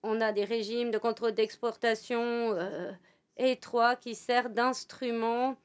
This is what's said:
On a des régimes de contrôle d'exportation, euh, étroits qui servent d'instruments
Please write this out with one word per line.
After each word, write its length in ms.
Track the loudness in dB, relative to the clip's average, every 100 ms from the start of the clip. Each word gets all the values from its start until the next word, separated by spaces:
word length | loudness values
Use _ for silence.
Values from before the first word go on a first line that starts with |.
On 180 | -2 0
a 100 | 2
des 140 | 2 0
régimes 460 | 0 -2 -2 0
de 80 | 0
contrôle 320 | 0 0 0
d'exportation, 880 | 2 0 0 -4 0 0 0 -2 -2
euh, 680 | 0 0 0 0 -2 -6 -8 -10 _ _ _ 0
étroits 580 | 0 0 -2 2 4 2
qui 180 | -4
servent 400 | -12 0 2 2
d'instruments 1000 | 2 0 0 -8 -6 -4 0 0 2 0 -2